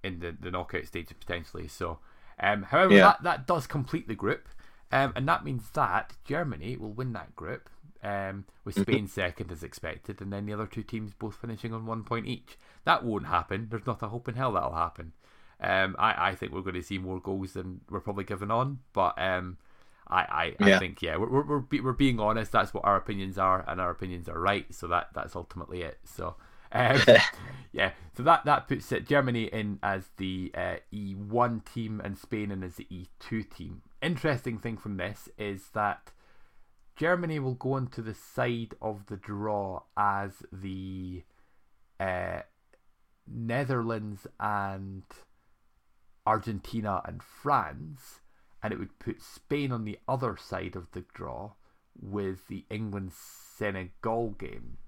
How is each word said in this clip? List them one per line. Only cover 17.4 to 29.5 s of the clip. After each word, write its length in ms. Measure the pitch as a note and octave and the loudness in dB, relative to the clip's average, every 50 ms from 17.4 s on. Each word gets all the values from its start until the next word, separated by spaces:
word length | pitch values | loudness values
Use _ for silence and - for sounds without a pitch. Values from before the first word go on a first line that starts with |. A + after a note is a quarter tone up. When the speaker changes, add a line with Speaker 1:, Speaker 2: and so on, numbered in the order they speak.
| F#2+ F#2 - | -4 -6 -6
Speaker 1:
than 260 | F#2+ F2+ F#2 F#2 F#2 - - | -8 -8 -8 -10 -12 -12 -8
we're 80 | - G2 | -8 -6
probably 240 | - G#2+ G2+ G2 | -6 -4 -4 -4
giving 300 | G2 - G#2 F#2 G2+ G2+ | -4 -4 -4 -6 -2 0
on, 260 | A2 A#2 B2+ C#3 C#3+ B2+ - - | 2 2 2 0 -2 -8 -12 -4
but, 280 | _ G2+ F#2 E2+ - - | _ 2 2 2 2 0
um, 380 | E2 F#2+ F#2 F#2 F#2 F#2 F2+ - - - - - - - - _ - | 0 0 0 0 -2 -6 -10 -12 -16 -20 -20 -20 -20 -20 -20 _ -8
I, 140 | - - F#2 - - - D2+ E2+ E2+ - - | 0 2 2 2 2 0 0 0 -2 0 6
I, 40 | G#2 | 8
I 40 | G2+ | 8
Speaker 2:
Yeah. 100 | G2 F#2 | 8 8
Speaker 1:
think, 240 | F#2+ F2+ - - | 6 0 -4 -4
yeah, 140 | - E2 D#2 | -2 -2 0
we're, 120 | F2 G#2 B2 | 0 0 2
we're, 140 | B2+ C3+ D3 | 2 2 2
we're, 140 | D3 D3 C#3+ | 2 -2 -2
be-, 220 | B2+ - D3+ C#3+ | 0 0 -2 0
we're 120 | A2+ C3 | 0 0
being 280 | B2 - C#3+ C3+ B2 A2 | 2 4 4 4 4 4
honest. 320 | G#2+ G#2 A2 A2+ A2 - | 2 2 2 2 0 2
That's 200 | - A2+ G2+ - | 2 2 2 2
what 120 | - - - | -2 0 2
our 120 | - G2+ | 4 4
opinions 400 | F#2+ - - G#2+ G2 F#2+ F#2+ F#2 | 4 2 0 -4 -4 -4 -4 -2
are, 280 | G2 F#2+ F#2+ F#2+ F#2 F2+ - | 2 4 4 4 4 2 -2
and 120 | D#2+ F2+ | -2 -2
our 100 | F#2 F2 | -2 -2
opinions 380 | E2+ - F#2+ F#2 F2+ F2 E2+ E2+ | -2 -4 -6 -6 -6 -8 -8 -6
are 100 | E2 E2 | -4 2
right. 340 | F2 G2 G2+ G2 - - | 2 2 2 2 -2 -6
So 140 | - - - | -12 -10 -4
that, 220 | E2+ E2+ F2 - - | 0 0 0 0 -2
that's 220 | - - - - - | -8 -8 -8 -6 -8
ultimately 460 | F2+ F2 - - F2+ E2+ - - F2+ | -8 -10 -8 -10 -12 -10 -8 -8 -8
it. 160 | E2+ D2+ - - - | -8 -8 -10 -12 -18
So, 320 | - - - F2 E2+ E2+ - - - - - - - | -16 -10 -8 -8 -8 -8 -10 -18 -20 -20 -20 -18 -4
um, 280 | - - B2 A#2 C3 C3+ - - - - - - - | 0 4 4 6 6 8 12 12 12 12 12 6 0
Speaker 2:
<laughs> 360 | - - - - - - - | -6 -12 -12 -12 -14 -14 -10
Speaker 1:
yeah, 180 | - - G2 F#2 - - - - - | 0 0 0 0 0 -6 -16 -14 -8
so 60 | - | 2
that, 220 | B2 D#3 E3+ - - | 6 8 8 8 8
that 220 | C#3+ D3 - - - | 4 4 4 4 0
puts 240 | C#3 - - - | -4 -4 -2 -2
it, 140 | C3 - - - | -2 -2 2 4
Germany 360 | D3 C#3+ C3 B2+ A#2+ A#2 A2+ | 4 4 6 4 2 0 -2
in 360 | - | -2